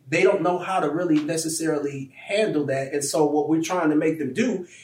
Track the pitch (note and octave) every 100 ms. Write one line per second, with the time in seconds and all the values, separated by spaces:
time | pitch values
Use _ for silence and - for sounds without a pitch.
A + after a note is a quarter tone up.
0 | C3 C#3 - D3 F3 F3+ F3+ F#3 D3 D#3+
1 | F3 D3+ D3+ D#3+ D#3+ D#3+ D#3+ D3 C#3+ C#3
2 | C3+ - - G3+ F#3+ D3+ C#3 C3+ C3+ D3
3 | - D#3 D3 D3 D3 D#3+ D#3+ F3+ D#3+ D3+
4 | D#3+ D#3+ C3 C3 B3 F3+ - -